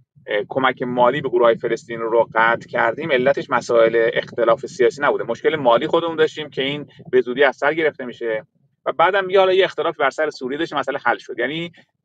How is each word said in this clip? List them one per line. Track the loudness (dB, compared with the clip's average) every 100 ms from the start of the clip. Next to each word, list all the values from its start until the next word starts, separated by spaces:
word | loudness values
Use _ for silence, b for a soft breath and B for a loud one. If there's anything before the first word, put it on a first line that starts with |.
| _ _ -6
اه، | -4 -2
کمک | 0 0 -2
مالی | -4 2 2 2
به | -2
گروه‌های | 2 2
فلسطین | 2 -2 -6 -6 -8
رو | 0 0 0
قطع | 2 2 0 -4
کردیم، | -2 -2 -2 -2
علتش | 0 2 0 -2
مسائل | -4 0 2 4 4 0
اختلاف | 0 -6 -2 0 0 -2
سیاسی | 0 0 2
نبوده، | -2 -2
مشکل | -4 -4 -2 0
مالی | 2 2 2
خودمون | 0 -2 0
داشتیم | -2 -2 -10
که | -6
این | -6 -6 -10 B 0
به | 0
زودی | 2 2
از | 2 2
سر | -2
گرفته | 0 -2 -2
می‌شه. | -10 -8 -4 -4 -6 _ _ _ -6
و |
بعدم | 2 2 2
میگه | 2 2
حالا | 4
یه | 4
اختلاف | 2 0 -4 0
بر | -2
سر | 0 -4
سوریه | -4 -8 -6
داشتیم، | -4 -4
مسئله | -4 -2
حل | -2 -2
شد. | -4 -6
یعنی | -4 -4 -8 b b _